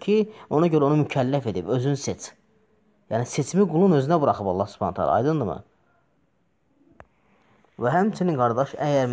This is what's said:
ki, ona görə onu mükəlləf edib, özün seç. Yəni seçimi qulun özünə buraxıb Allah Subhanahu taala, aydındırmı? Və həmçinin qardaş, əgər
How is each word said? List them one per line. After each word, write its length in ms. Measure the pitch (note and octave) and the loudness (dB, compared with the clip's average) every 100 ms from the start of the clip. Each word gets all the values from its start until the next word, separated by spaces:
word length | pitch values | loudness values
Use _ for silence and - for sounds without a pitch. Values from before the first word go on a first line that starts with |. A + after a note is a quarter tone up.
ki, 140 | - G#3+ G#3 - - | 0 0 0 -6 -4
ona 180 | D3 E3+ | 0 2
görə 220 | D#3 C#3+ | 2 2
onu 80 | D3+ C#3+ | 2 2
mükəlləf 420 | C#3+ B2+ C#3+ A#2+ | 0 0 -2 -2
edib, 220 | F#2 E2+ | -6 -2
özün 240 | B2+ C3 C#3 | -2 -2 -2
seç. 380 | - F2 - - _ _ _ _ _ _ - | -4 -8 -12 -20 _ _ _ _ _ _ -6
Yəni 180 | A2 A#2+ | -4 -4
seçimi 320 | - C3+ F3+ G3+ | -6 -2 0 2
qulun 240 | D#3 G3 D3+ | 4 4 4
özünə 220 | C3 E3+ | 2 2
buraxıb 300 | C#3 - G2 | 2 0 0
Allah 160 | F#2 G2+ | -2 -4
Subhanahu 300 | - F#2+ - | -4 -6 -2
taala, 160 | D#2 F2+ | 0 2
aydındırmı? 400 | C3+ D#3+ G#2+ D2+ - _ _ _ _ _ _ _ _ _ _ _ _ - - _ _ _ _ _ _ - | 2 0 -2 -6 -12 _ _ _ _ _ _ _ _ _ _ _ _ -20 -20 _ _ _ _ _ _ -6
Və 140 | A#2+ | -2
həmçinin 420 | E3 G#3 D#3 F3+ C#3+ | 0 0 0 -2 2
qardaş, 400 | A#2+ A#2 C3+ - | 2 0 -2 -4
əgər 320 | D3 C#3+ B2+ | 0 0 0